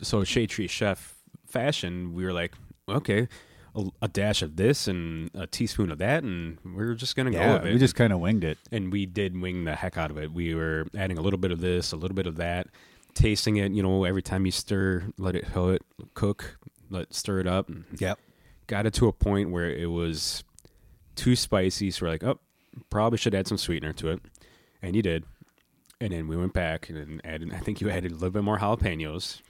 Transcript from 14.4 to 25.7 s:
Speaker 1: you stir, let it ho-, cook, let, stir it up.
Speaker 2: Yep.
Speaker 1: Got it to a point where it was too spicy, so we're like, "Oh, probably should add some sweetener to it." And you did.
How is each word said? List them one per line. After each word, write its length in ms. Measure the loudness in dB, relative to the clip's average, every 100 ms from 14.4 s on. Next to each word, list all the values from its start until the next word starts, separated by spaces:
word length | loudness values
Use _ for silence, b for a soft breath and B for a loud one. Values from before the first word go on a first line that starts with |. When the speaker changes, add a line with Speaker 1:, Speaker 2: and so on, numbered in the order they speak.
| 0
Speaker 1:
you 60 |
stir, 520 | 0 -2 0 2 0 -4 -4
let 160 | -2 -2
it 80 | -2
ho-, 300 | 2 2 2 -2 -16 -16
cook, 440 | -2 0 0 -8 -14 -20 -20 -8
let, 220 | -8 -6
stir 260 | -6 -2 0
it 60 | 2
up. 240 | 0 0 -8 -12 -4
Speaker 2:
Yep. 200 | -4 -4 b b b b -6
Speaker 1:
Got 200 | 0 0
it 80 |
to 140 | 4 4
a 40 |
point 380 | 6 4 4 2
where 180 | 0 0
it 200 | -2 -2
was 540 | 0 0 -2 -4 -6 -10 -20 -20 b b b -16
too 220 | 0 4 4
spicy, 540 | 4 2 2 2 -2
so 160 | 0 -2
we're 60 |
like, 120 | 0
"Oh, 140 | -2 -2 _ _ _ -20 -4
probably 280 | 2 2 4
should 160 | 2
add 120 | 2 0
some 120 | -2
sweetener 340 | 0 -2 -4
to 140 | -4 -4
it." 100 | -4 -8 -20 b b b b
And 160 | -2 0
you 60 |
did. 220 | 2 -2 -4 -16 -20 _ _